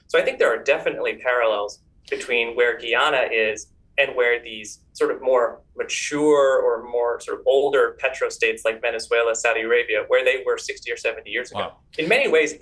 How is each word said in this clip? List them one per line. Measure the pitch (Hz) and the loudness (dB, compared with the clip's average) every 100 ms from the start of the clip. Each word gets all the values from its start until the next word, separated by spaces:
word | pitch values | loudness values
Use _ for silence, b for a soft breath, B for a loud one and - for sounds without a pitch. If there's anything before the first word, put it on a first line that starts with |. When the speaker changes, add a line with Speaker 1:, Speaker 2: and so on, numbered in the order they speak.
| - | -2
Speaker 1:
So | 165 | 0
I | |
think | 185 - | 0 2
there | 156 | 0
are | 113 | 2
definitely | 127 156 170 - 120 110 | 0 0 0 -4 -4 -2
parallels | 127 123 113 104 104 - _ _ - | 0 2 2 0 -4 -10 _ _ -10
between | 139 131 120 117 117 | -8 -2 -2 -2 2
where | 120 117 | 0 0
Guyana | 117 120 147 135 120 | -2 2 2 2 0
is | 113 110 107 - _ _ - | 0 0 -2 -12 _ _ -2
and | 135 123 | -2 2
where | 120 120 | 0 0
these | 113 110 107 - _ | -4 -14 -16 -20 _
sort | - 147 | -4 -2
of | - | -2
more | 127 127 113 - _ - | 2 2 2 -4 _ -10
mature | - - - 147 151 147 135 131 | -6 -6 -4 0 4 6 4 4
or | 123 113 120 | 2 0 -4
more | 120 120 117 | -2 -2 -4
sort | - 120 | -8 -2
of | 127 | 2
older | 135 143 139 117 - | 2 4 2 2 0
petrostates | 131 - 120 - 113 110 | -4 -2 -4 0 -2 0
like | 113 113 | -2 -2
Venezuela, | 117 113 - 117 117 | -4 -4 -2 0 2
Saudi | 113 117 113 | 0 0 0
Arabia, | 110 120 113 107 101 | 2 0 2 -2 2
where | 127 | 2
they | 127 131 123 | 2 0 -2
were | 113 | -4
sixty | - - 117 | -6 -12 -10
or | 117 | -6
seventy | 120 113 107 | -6 -6 -8
years | 113 123 | -8 -6
ago. | 107 | -8
Speaker 2:
Wow. | 85 - _ - | -8 -10 _ -6
Speaker 1:
In | 160 | 0
many | 254 240 | 2 4
ways, | 160 151 - | 2 2 0